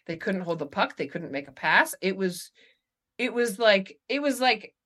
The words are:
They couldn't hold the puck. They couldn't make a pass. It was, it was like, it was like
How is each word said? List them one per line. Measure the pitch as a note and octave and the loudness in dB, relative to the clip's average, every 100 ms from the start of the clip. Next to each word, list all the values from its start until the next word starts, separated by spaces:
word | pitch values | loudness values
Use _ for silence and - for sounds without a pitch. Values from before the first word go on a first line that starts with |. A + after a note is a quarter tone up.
| - | -12
They | E3 | -8
couldn't | - F#3+ | -4 -4
hold | F3 E3 | -4 -4
the | C#3+ | -4
puck. | G3+ C4 - | -2 -2 -2
They | D3+ | -8
couldn't | E3 C#3 | -8 -8
make | C#3 C#3 | -8 -10
a | |
pass. | - E3 F3+ D#4+ - | -6 2 4 4 0
It | F#3 F#3+ | -4 -2
was, | F#3+ F3 - _ _ _ _ _ _ - | -4 -4 -12 _ _ _ _ _ _ -6
it | A#3+ | -4
was | A#3+ A#3+ G3 | 0 -2 4
like, | A3+ G3 F#3+ - - | 6 6 2 -10 -4
it | C4+ | -2
was | D4 A#3+ | 0 2
like | B3+ A3 - _ | 2 2 -4 _